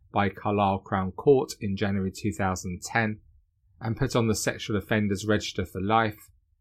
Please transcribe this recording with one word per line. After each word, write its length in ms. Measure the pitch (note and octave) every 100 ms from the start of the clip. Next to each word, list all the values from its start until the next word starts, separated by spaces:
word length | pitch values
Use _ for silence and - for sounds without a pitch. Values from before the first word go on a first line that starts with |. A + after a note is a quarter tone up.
| _
by 180 | G#2+ G2+
Carlisle 500 | - G#2+ G#2 G2+ F#2+
Crown 320 | - G2 F#2
Court 420 | - - C3 - -
in 160 | G#2+ G2
January 360 | G#2 G2 F#2+
two 220 | - G#2+
thousand 500 | G#2 F#2+ F#2 F#2 F2
ten 360 | - A#2 A2 G#2+ - _ _ _ _ -
and 180 | A2+ A2
put 180 | C3 B2+
on 120 | A2+
the 80 | G#2
sexual 400 | - - - G#2+
offenders 500 | - A2 G#2 F#2+ G#2+
register 400 | G#2 - - F2+
for 160 | F#2
life, 480 | F#2+ A2 A2 - - _ _ _